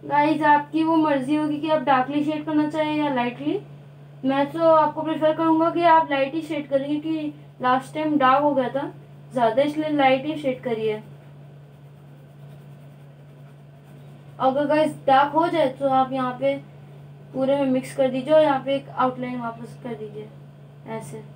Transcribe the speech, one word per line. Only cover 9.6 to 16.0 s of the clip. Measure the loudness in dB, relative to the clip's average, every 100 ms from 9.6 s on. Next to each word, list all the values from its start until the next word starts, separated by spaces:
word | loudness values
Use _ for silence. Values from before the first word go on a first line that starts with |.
इसलिए | 0 -2 -2
light | 2 2 2 -2
ही | -4
shade | -4 -6
करिए। | -6 -4 -4 -4 -10 -20 -20 -20 -20 -20 -20 -20 -20 -20 -20 -20 -20 -20 -20 -20 -20 -20 -20 -20 -20 -20 -20 -20 -20 -20 -20 -20 -20 -20 -20 -20 -20 0
अगर | 0 2 2
guys | 2 2 0 4
dark | 4 4
हो | 2 2
जाए | 2 0
तो | 0 0
आप | 2